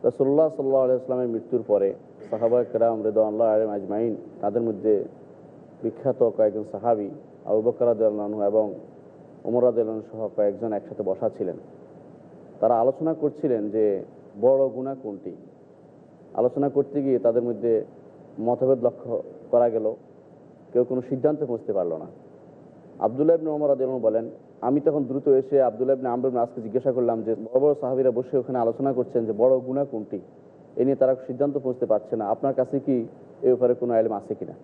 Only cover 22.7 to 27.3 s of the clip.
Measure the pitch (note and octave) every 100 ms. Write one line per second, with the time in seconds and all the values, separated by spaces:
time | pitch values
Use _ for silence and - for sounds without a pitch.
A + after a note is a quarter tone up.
22.7 | - - - G#2 B2+ D3+ E3 D#3 D3+ D3
23.7 | C3+ C3 C3 A2 A2 A#2 - - - A#2+
24.7 | C#3+ D3 D3 B2+ C3+ C#3 C3 C3 C#3 B2+
25.7 | A2 C3 C3+ B2+ B2 B2+ B2 A#2+ - A2
26.7 | G#2 G2+ B2+ A#2+ A2+ G#2+